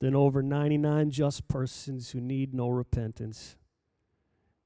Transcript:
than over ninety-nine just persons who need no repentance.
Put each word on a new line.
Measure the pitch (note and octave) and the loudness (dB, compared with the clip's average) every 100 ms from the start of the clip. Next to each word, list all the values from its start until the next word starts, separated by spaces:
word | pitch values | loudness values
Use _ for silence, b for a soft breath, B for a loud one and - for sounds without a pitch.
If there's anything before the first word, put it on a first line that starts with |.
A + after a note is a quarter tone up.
than | C3 C#3 | 2 6
over | C#3 C3+ | 6 4
ninety-nine | C3+ C#3+ D3 D3+ D3 D3+ D3+ | 0 0 2 2 4 2 2
just | C3+ C#3+ - - | 2 0 0 -6
persons | C3+ C3 - - C3 A#2+ | -4 -4 -6 -10 -10 -8
who | B2 | -6
need | B2 C3+ C3+ | -4 -2 -2
no | C3 B2 | -2 -2
repentance. | B2 A#2+ - A2 - A2 G#2+ - - _ _ _ _ _ _ _ _ _ _ | -2 -2 -2 -4 -6 -12 -12 -18 -20 _ _ _ _ _ _ _ _ _ _